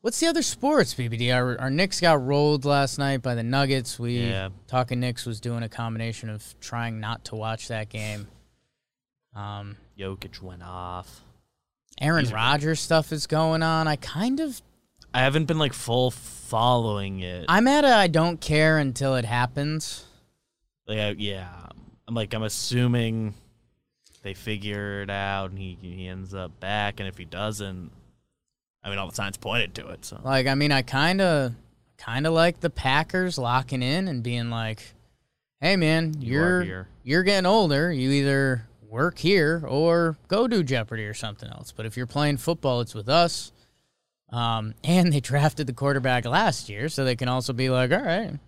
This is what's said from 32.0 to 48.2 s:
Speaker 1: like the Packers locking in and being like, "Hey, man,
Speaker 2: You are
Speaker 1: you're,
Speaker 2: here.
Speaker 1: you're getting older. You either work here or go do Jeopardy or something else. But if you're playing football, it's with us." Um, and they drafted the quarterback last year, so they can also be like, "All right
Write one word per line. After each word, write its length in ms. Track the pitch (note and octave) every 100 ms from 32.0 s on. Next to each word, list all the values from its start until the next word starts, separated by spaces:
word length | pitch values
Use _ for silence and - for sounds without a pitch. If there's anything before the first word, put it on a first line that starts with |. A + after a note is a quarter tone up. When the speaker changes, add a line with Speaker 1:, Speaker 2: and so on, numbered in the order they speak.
| - B2 D#3
Speaker 1:
like 300 | D#3+ E3+ E3+
the 100 | E3
Packers 720 | - C3 C#3 E3 F#3 F#3 D3+
locking 420 | A#2+ B2+ B2 C3
in 260 | B2+ D#3+ F#3+
and 140 | C3
being 280 | A#2 A#2+ A#2
like, 420 | A#2 A2 A2 - - _ _ _ _ _ _
"Hey, 160 | D#3 G3
man, 380 | D#3 D#3+ D#3+ D3+
Speaker 2:
You 180 | A#2+ C#3
are 20 |
Speaker 1:
you're, 180 | E3+ F3+
Speaker 2:
here. 240 | F3 F#2 F#2 -
Speaker 1:
you're 200 | B2 D#3+
getting 220 | F#3 G3+ F3+
older. 440 | A3 F3+ C#3+ E3+
You 200 | D3 C3
either 560 | C#3 C#3 C#3 C3+ B2 A2+ _ G#2+
work 300 | A2+ E3+ -
here 460 | D#3+ G3 D3+ E3+ D3
or 500 | C3 E3 E3+ E3 D3+ _
go 200 | G3 B3
do 140 | A3
Jeopardy 420 | C#3 B2+ A2 A2+ G#2
or 80 | A2
something 340 | A2 G2+ A2+
else. 220 | - B2
But 160 | - A2
if 100 | B2
you're 100 | B2
playing 300 | C#3+ D3 C#3
football, 420 | - E3 C#3 B2
it's 120 | A#2 A2+
with 140 | G#2
us." 420 | D#3 E3+ - - _ _ _ _ _ _ _ _
Um, 440 | A#2+ A#2 A2+ A2 -
and 280 | - F3+ F3
they 80 | D3
drafted 440 | - C#3+ D3+ - C#3
the 60 |
quarterback 500 | A#2+ C#3 C#3 C3 B2
last 460 | A#2 D#3 G#3+ B2 -
year, 180 | G#2 D3
so 160 | -
they 120 | C3 A#2+
can 100 | B2+
also 240 | B2+ A#2+
be 180 | B2 C3
like, 220 | B2+ B2+
"All 80 | F3+
right 300 | B3+ F3